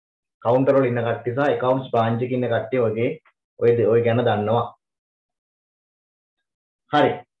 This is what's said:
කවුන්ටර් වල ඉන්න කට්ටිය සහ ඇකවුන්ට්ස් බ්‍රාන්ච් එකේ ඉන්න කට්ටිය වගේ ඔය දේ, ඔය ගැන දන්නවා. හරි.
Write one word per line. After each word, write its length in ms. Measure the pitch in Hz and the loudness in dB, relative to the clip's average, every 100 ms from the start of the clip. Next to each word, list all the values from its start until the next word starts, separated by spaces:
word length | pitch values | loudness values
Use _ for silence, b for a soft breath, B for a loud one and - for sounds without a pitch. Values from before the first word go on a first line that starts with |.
| _ _ _ _ | _ _ _ _
කවුන්ටර් 340 | 113 127 139 135 | 0 2 4 2
වල 140 | 127 | 2
ඉන්න 120 | 120 | 0
කට්ටිය 320 | 117 113 120 | -2 -4 -4
සහ 100 | 117 | -2
ඇකවුන්ට්ස් 480 | 143 117 123 135 131 | 0 0 0 -2 -2
බ්‍රාන්ච් 300 | 117 113 117 | -2 0 -2
එකේ 160 | 123 127 | -4 -4
ඉන්න 120 | 123 | -2
කට්ටිය 340 | 113 - 131 | -2 -2 -2
වගේ 260 | 110 104 123 160 _ _ _ - | -2 -2 -4 -4 _ _ _ -2
ඔය 160 | 117 117 | 2 2
දේ, 100 | 107 | 2
ඔය 140 | 117 | 2
ගැන 220 | 117 117 117 | 2 0 0
දන්නවා. 400 | 104 104 117 - - _ _ _ _ _ _ _ _ _ _ _ _ _ _ _ _ _ _ _ _ _ | -2 0 -2 -4 -10 _ _ _ _ _ _ _ _ _ _ _ _ _ _ _ _ _ _ _ _ _
හරි. 220 | 147 131 - - _ | 0 0 -2 -10 _